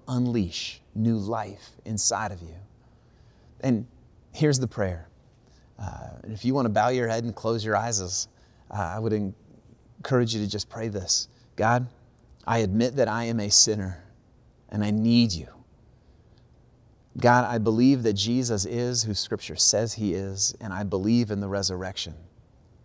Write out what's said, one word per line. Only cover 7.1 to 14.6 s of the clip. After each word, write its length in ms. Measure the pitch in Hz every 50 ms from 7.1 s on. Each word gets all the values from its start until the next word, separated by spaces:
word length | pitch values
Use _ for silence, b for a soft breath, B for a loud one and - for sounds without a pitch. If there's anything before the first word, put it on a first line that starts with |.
| 110 117 117
and 120 | 117 104
close 300 | - - 113 117 113 104
your 100 | 110 104
eyes, 240 | 101 113 120 110 98
as, 280 | 92 90 92 - - - b b b b b b b b
uh, 60 | -
I 240 | 104 92 82 95 110
would 140 | 113 107 107
encourage 1200 | 104 101 98 - _ - - - - _ - - _ _ - - - - - 135 123 120 113 113
you 60 | 107
to 60 | 104
just 220 | 98 104 101 - -
pray 200 | - 113 113 113
this. 380 | 101 98 90 - - - - b b b b b b
"God, 320 | - 104 113 120 127 127 120 - - - - _ _ _ _ - _ -
I 140 | 87 113 117
admit 360 | 107 92 98 110 120 127 143
that 100 | 139 117
I 180 | 113 107 117 117
am 140 | 117 117 110
a 100 | 101 104
sinner, 540 | - - - 113 107 107 95 92 87 - - - - _ _ _ _ _ _ _ _ _